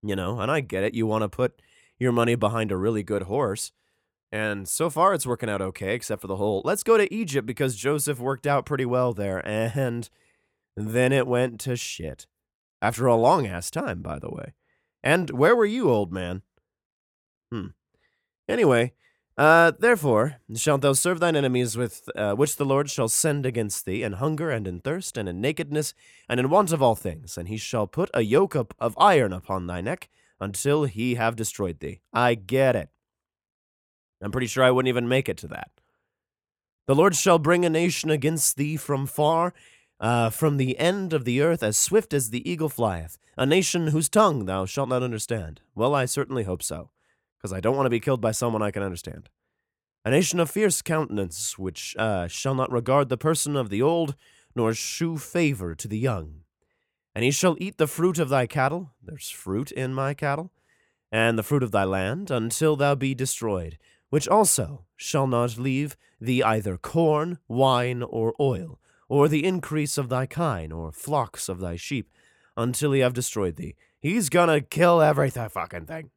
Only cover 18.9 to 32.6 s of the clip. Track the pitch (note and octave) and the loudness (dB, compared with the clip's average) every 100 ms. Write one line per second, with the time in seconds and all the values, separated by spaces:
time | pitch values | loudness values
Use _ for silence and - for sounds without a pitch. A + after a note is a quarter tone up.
18.9 | _ _ _ _ - D3 E3 E3+ D#3 A3+ | _ _ _ _ 2 6 8 6 4 2
19.9 | A#3 D3 G#2+ B2+ C#3 _ A2+ D3+ C#3 C#3 | 2 4 4 2 -2 _ -4 0 2 4
20.9 | C3+ F3+ F3+ E3+ D#3 C#3 B2 B2 G#2+ A#2+ | 2 2 2 2 2 2 2 0 -2 -4
21.9 | - - - G#2 G2+ C#3+ - C#3 C3+ C#3+ | -6 -14 -4 -2 2 0 0 0 2 0
22.9 | - A2+ - D#3+ D3 C3 A#2+ G#2+ - - | -2 0 0 0 0 -2 -2 -4 -4 -6
23.9 | G2 A2 F#2+ C#3 D#3 D#3+ A#2+ G2 F2+ C3 | -4 -4 -4 -4 -2 -2 -4 -4 -6 -6
24.9 | E3 F#3 - G2 F2 A#2+ D3+ D3+ D3 D3 | -6 -6 -8 -6 -2 -2 -2 -4 -2 -4
25.9 | - - _ _ A#2+ B2+ F3 G3 D#3+ C3 | -8 -20 _ _ 0 4 4 4 4 4
26.9 | A2 G2 D#2 E2 - F2 A2 - A#2+ G#2 | 2 -2 -8 -12 -12 -8 -8 -4 -2 -2
27.9 | - F#3+ - A2 B2+ F#3+ D3+ A#2+ - A#2 | -2 -2 0 2 4 2 0 -6 -4 -6
28.9 | G#2+ G3 E3+ A2+ F#2 - F#2+ F2 F2 F#2+ | 4 6 6 4 -2 -4 -6 -4 -6 -6
29.9 | F3 - _ _ _ G2 G2 C#3 D3 C#3+ | -8 -10 _ _ _ -8 -4 0 2 0
30.9 | G2 B2 A#2+ A#2 A2+ A2 - F#2+ D#2+ D2+ | -2 -2 2 0 0 -6 -4 -6 -4 -10
31.9 | - _ - B2 A#2+ F#2+ C3 | -12 _ 0 2 2 0 2